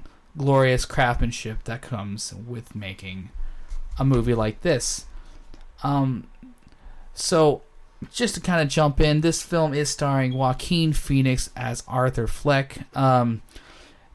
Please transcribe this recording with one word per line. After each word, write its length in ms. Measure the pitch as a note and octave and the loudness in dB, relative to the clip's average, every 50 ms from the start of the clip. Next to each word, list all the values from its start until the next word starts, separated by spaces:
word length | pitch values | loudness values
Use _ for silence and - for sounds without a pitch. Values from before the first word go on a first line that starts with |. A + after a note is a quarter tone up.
| - - - - _ _ - D3+ | -16 -16 -18 -20 _ _ -8 -2
glorious 480 | C#3 C#3 C3+ C3+ C3 B2+ B2+ B2 - | 2 4 6 6 6 6 4 2 0
craftsmanship 800 | - - - B2+ A#2+ A#2+ - B2 A#2 A#2 - - A2 A2 - - | -2 0 0 2 2 2 2 0 0 -2 -4 -8 -8 -8 -8 -8
that 180 | - A2+ - - | -8 -8 -8 -8
comes 500 | - A#2+ G#2 G2+ G2+ G2+ G#2 - - F#2+ | -8 -8 -8 -6 -6 -8 -8 -10 -10 -12
with 420 | F#2+ A2 A#2+ A#2+ A2+ A#2 - - | -12 -12 -12 -12 -12 -12 -12 -12
making 540 | G#2+ G2+ F#2 G2 - G2 F#2+ F#2+ F#2+ F2 - - - - - - - - - - - - - - - | -12 -10 -10 -12 -12 -12 -12 -12 -12 -12 -12 -8 -8 -6 -6 -8 -10 -10 -8 -8 -8 -6 -6 -4 -2
a 60 | C3+ | 2
movie 300 | C3+ C3+ A#2+ A2 A#2+ A#2+ | 2 2 4 2 2 2
like 280 | A2+ G#2+ A2 G#2+ - - | 0 0 -2 -2 -2 0
this. 420 | F3 D3+ A#2+ - - - - - - - - - - - - - - - - - - - - - | 0 0 0 0 -4 -6 -8 -10 -14 -16 -16 -16 -18 -20 -20 -20 -18 -18 -18 -18 -20 -14 -8 -4
Um, 440 | C#3 C#3+ C#3 C3+ C3+ B2+ G#2+ - - - - - B3+ - - - - - - - - - - - - - | -2 0 2 2 0 0 -4 -6 -12 -18 -20 -20 -20 -20 -20 -20 -20 -20 -20 -20 -20 -18 -18 -18 -16 -12
so, 480 | - - - F#3 D#3+ D#3 D3 C3 - - - - - - - - - - - | -8 -2 2 4 6 6 6 4 2 -2 -12 -20 -20 -20 -20 -20 -18 -16 -12
just 260 | - - A#3+ - - | -4 -2 -2 -2 -2
to 40 | E3 | -2
kinda 240 | - F3+ F3+ E3 D#3 | -2 0 2 2 2
jump 380 | C#3 - D#3 D#3 D3 C#3 - D#3 | 2 2 2 2 4 4 4 4
in, 180 | D3+ D3+ D3+ | 4 4 4
this 220 | D#3 E3 D#3+ - - | 4 2 2 0 -2
film 320 | - F3 E3 D#3+ D3+ C3+ | -2 0 0 2 2 0
is 160 | D3 D3 C#3+ | 0 -2 -2
starring 420 | - - D3 C#3 C3+ C3+ C3 B2+ B2+ | -2 -2 0 0 2 2 2 0 0
Joaquin 640 | B2+ C3 B2+ B2+ - - - F3+ E3+ E3 D#3 D3 | 0 0 0 0 -2 -2 -2 0 2 2 2 2
Phoenix 560 | - - - C#3 C3+ C3+ C3 B2+ B2 - - - | 0 0 2 2 4 4 4 2 0 -2 -6 -8
as 300 | - B2 A#2 A#2+ - - | -8 -8 -6 -6 -8 -8
Arthur 400 | - A#2 C3 B2+ C3 C3 A#2+ A2+ | -4 -2 0 0 0 0 0 -2
Fleck. 520 | A2 - - - D3 C#3+ C3+ C3+ C3+ - - - - - | -2 -2 0 2 2 2 2 2 -2 -6 -14 -14 -10 -2
Um, 460 | C3+ C3+ C3 B2+ B2+ A#2+ A#2+ A2+ G#2 - - - - - - - - - - - - _ - | 0 4 4 4 4 4 2 0 -4 -6 -12 -20 -20 -20 -20 -20 -20 -20 -20 -20 -20 _ -20